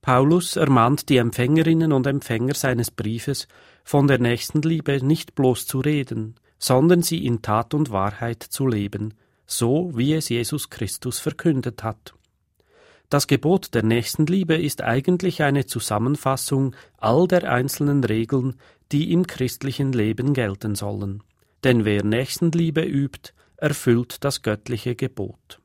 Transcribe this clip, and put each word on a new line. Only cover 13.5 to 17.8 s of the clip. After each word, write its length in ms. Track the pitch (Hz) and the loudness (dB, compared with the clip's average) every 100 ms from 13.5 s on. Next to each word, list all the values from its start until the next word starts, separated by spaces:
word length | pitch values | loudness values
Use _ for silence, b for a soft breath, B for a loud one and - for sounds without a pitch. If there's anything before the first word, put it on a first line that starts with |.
| 185 - 120 | 0 0 0
der 80 | |
Nächstenliebe 720 | 107 113 117 - 151 185 175 165 | 2 2 0 -2 0 0 0 0
ist 260 | 156 - | 0 -4
eigentlich 600 | - 117 139 180 185 - | 0 0 2 0 0 0
eine 240 | 147 139 131 | 0 2 0
Zusammenfassung 1080 | 120 - 107 117 147 - 135 - 139 135 B B B | -4 -2 -2 0 0 -2 -2 -2 0 0 B B B
all 300 | 107 123 180 | 2 4 4
der 240 | 180 - | 2 2
einzelnen 520 | 123 131 - | 0 0 0